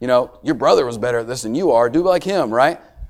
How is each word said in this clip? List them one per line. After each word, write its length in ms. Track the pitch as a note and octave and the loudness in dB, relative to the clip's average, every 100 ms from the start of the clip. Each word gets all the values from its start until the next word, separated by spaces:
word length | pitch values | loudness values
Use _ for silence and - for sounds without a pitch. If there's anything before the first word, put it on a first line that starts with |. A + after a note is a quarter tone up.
You 80 | A#2+ | 0
know, 320 | B2 B2 - | 0 0 -6
"Your 120 | - C3+ | -6 -2
brother 300 | C#3 F#3+ C3 | 2 2 2
was 120 | A#2 | -2
better 200 | A#2+ A#2+ | -2 -2
at 100 | A#2 | -4
this 140 | B2 | -8
than 140 | A2 B2 | -6 -2
you 160 | F#3 | 2
are. 180 | A#2 A#2+ | 2 2
Do 140 | D3+ | 2
like 200 | F3+ F3+ | 2 0
him," 300 | F#3 G3 B2+ | 0 -2 -2
right? 260 | A2+ C#3 E3+ - - - | 2 2 0 -12 -20 -20